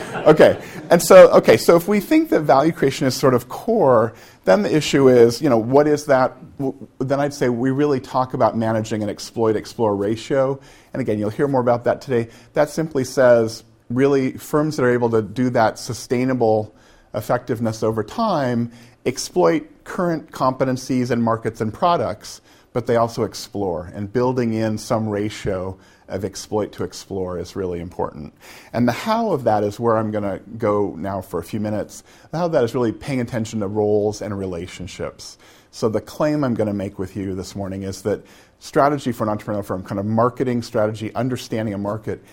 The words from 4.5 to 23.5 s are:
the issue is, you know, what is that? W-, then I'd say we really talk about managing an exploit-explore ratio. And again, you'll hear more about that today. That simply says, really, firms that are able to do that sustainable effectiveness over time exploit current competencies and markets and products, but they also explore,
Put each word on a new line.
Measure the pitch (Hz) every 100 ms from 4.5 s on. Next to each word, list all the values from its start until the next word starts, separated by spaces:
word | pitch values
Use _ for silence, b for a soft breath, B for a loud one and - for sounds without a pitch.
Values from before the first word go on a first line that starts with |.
| 196
the | 202 151
issue | - 147 135
is, | 123 117 117
you | 147
know, | 113
what | 113 139 151
is | 147 147
that? | 131 127 - - -
W-, | 135 - 107 -
then | 135 139
I'd | 143
say | 143 127
we | 117 135
really | 131 147 135
talk | - 131 127
about | 131 113 113
managing | 113 110 110 110
an | 101
exploit-explore | - - - 110 104 - - 110 101
ratio. | 101 113 - 139 131 135 B B B
And | -
again, | 113 107
you'll | 104
hear | 104 143
more | 135
about | 120 120
that | 120 101
today. | - 120 117 B B
That | - 147
simply | - 160 139
says, | 127 - 123 120 110 - - _ -
really, | 120 139 139 131 -
firms | - 151 156 151
that |
are | 123
able | 120 120
to | 113
do | 101 101 127
that | 120 110 -
sustainable | - 104 - 123 127 127 113 110 107 b b b b
effectiveness | - - 123 - 117 113 110
over | 113 110
time | 107 - 226 160 127 117 117 B B B -
exploit | - - 185 170 160 - -
current | - - 175 160 -
competencies | - 131 127 131 127 - 127 123
and | 120
markets | 113 113 113 107
and | 107
products, | - 175 175 101 90 - - b b b
but | 123 120
they | 117
also | 117 127
explore, | 101 - -